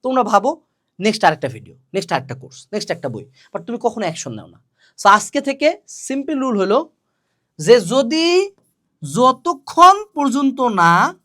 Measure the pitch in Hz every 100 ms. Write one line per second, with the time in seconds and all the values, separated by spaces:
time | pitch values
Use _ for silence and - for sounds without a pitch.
0 | 254 262 240 208 226 330 _ _ _ _
1 | 202 220 180 156 135 107 98 - _ 190
2 | 185 151 131 131 127 - - 208 - 165
3 | 135 107 - _ _ 196 170 233 240 226
4 | 185 165 135 110 85 _ _ _ _ -
5 | 202 208 - 285 277 269 294 349 _ -
6 | - 269 277 285 262 208 190 233 330 _
7 | _ _ _ _ _ - 151 240 175 254
8 | 233 311 330 349 403 _ _ _ _ _
9 | 147 165 254 254 339 294 - - 349 403
10 | 427 302 285 240 277 247 247 196 170 175
11 | 262 370